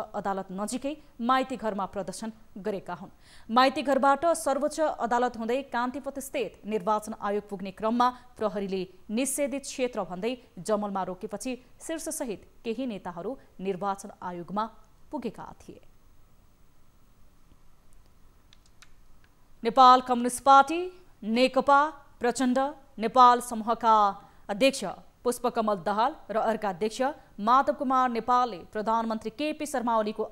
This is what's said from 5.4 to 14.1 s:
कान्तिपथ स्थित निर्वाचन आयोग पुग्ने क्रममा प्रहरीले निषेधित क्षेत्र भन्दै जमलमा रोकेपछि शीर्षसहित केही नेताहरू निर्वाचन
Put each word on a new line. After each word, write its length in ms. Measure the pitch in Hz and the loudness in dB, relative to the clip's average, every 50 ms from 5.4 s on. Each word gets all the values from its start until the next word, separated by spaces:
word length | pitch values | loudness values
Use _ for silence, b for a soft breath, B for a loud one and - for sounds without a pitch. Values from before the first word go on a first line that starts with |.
| 226 220 240 277 269 269 - | -4 -2 -2 -4 -4 -4 -4
कान्तिपथ 460 | 233 240 254 254 285 269 277 269 277 | -4 -4 -4 -6 -8 -10 -10 -10 -10
स्थित 400 | 254 - - 294 226 170 - - - | -12 -8 -6 -4 -6 -6 -8 -12 -8
निर्वाचन 480 | 196 220 220 175 214 214 214 214 220 220 - - | -4 -4 -2 0 0 0 0 -2 -8 -12 -6 -4
आयोग 260 | 208 202 208 202 - | -4 -4 -4 -4 -6
पुग्ने 240 | 208 180 196 196 190 | -12 -10 -10 -12 -10
क्रममा 360 | - 208 220 233 240 247 247 247 B B B - | -4 -2 -2 2 2 2 2 0 B B B -10
प्रहरीले 460 | - 220 208 180 208 202 196 190 190 180 185 B B B - | -4 -4 -4 -2 -4 -4 -4 -4 -4 -6 -8 B B B -6
निषेधित 560 | 208 233 277 262 - - 285 277 240 277 269 | -2 -2 -2 -2 -2 -2 -2 -2 -4 -6 -8
क्षेत्र 400 | - - - 254 247 247 220 190 | -10 -6 -4 -4 -4 -4 -6 -6
भन्दै 280 | 165 180 180 196 233 254 247 B B B 190 | -6 -8 -6 -6 -6 -6 -6 B B B -12
जमलमा 420 | 160 - 214 208 208 202 196 196 185 | -4 -2 -2 -2 -2 -4 -4 -4 -6
रोकेपछि 520 | 180 180 180 - 208 - 202 - 262 254 b b b b b | -6 -8 -10 -10 -10 -10 -8 -8 -8 -8 b b b b b
शीर्षसहित 600 | - - 320 320 320 330 311 - 302 240 190 - - - - - | -10 -8 -8 -8 -6 -8 -8 -6 -6 -8 -8 -10 -12 -20 -20 -12
केही 260 | - 233 220 220 269 | -8 -8 -6 -4 -6
नेताहरू 460 | 254 208 185 - 185 165 170 170 208 269 b b b b - | -6 -8 -8 -10 -10 -12 -8 -8 -8 -10 b b b b -8
निर्वाचन 500 | 185 190 190 175 196 202 196 196 - 202 | -6 -6 -4 -4 -2 -4 -4 -6 -8 -16